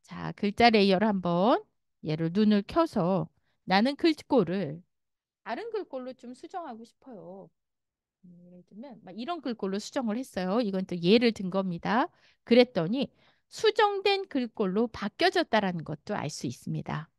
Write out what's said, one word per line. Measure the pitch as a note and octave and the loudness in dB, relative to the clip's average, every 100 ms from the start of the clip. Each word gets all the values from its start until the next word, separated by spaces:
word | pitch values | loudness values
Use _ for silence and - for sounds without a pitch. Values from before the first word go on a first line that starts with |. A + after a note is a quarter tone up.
자, | - F3 E3 - | -16 -10 -10 -4
글자 | G3+ G3+ A#3 | -4 4 6
레이어를 | A3 G3 F#3 A3 | 6 6 4 2
한번 | G3+ F3 F3 G#3 F4 - _ _ _ - | 0 0 2 2 2 -2 _ _ _ -6
얘를 | D#3 E3 | -4 -2
눈을 | F#3 G#3+ G#3 G#3 | 2 4 2 2
켜서 | E4+ E4 A3+ E3+ F#3+ E3+ _ _ _ | 0 0 0 0 0 -4 _ _ _
나는 | - F#3+ A#3+ D4 | 0 2 2 2
글꼴을 | E4+ D#4 - C4+ E3 F#3+ D#3 D#3+ - _ _ _ _ _ | 0 0 0 2 2 -2 -4 -8 -16 _ _ _ _ _
다른 | - B3+ A#4 | -10 -8 -6
글꼴로 | A4 D#4+ C4 B3+ | -8 -8 -10 -12
좀 | B3+ A#3+ | -14 -18
수정하고 | B3+ E4 F#4 D#4+ A3 | -18 -14 -12 -12 -14
싶어요. | A#3 _ C4+ G#3+ E3+ F#3+ E3+ _ _ _ _ _ _ _ F3+ F3 F3 | -18 _ -20 -18 -18 -18 -20 _ _ _ _ _ _ _ -20 -20 -20
예를 | F3+ F3+ | -20 -20
들면 | G3 C4+ G#3+ | -18 -18 -18
막 | - F#3 | -16 -10
이런 | C4+ F4 | -8 -6
글꼴로 | C4 A3+ G3 G3 | -6 -6 -4 -6
수정을 | - D4 A#3 G#3+ | -6 -4 -4 -4
했어요. | C4+ - F#3 G#3+ | -6 -6 -2 0
이건 | G#3+ F#3+ F#3 | 0 -4 -4
또 | F3+ | -2
예를 | E3+ A#3 A#3+ | 4 4 4
든 | A3 F#3 | 0 -2
겁니다. | F#3+ F#3+ E3+ - G#3+ E4+ _ _ _ | -2 -2 -4 -2 0 -2 _ _ _
그랬더니 | - A#3+ B3 F#3 D#3+ B3+ - _ _ _ _ | 4 6 6 2 -2 -2 -6 _ _ _ _
수정된 | - A4 G#4+ G#4 G4+ G4+ G4 G4 | -2 2 4 2 2 0 0 -2
글꼴로 | C#4 B3 - F#3+ F#3+ A#3 | -4 -4 -2 -2 0 -2
바뀌어졌다라는 | - G#3 - F4 F#4 D#4 G#3+ G3 F3 | -4 -8 0 2 2 2 0 0 -4
것도 | D3 D#3 - | -8 -10 -8
알 | G3 B2+ | -6 -6
수 | - C3+ | -6 -8
있습니다. | C3 - D#3+ D3 D3 D#3+ | -8 -8 -8 -6 -8 -10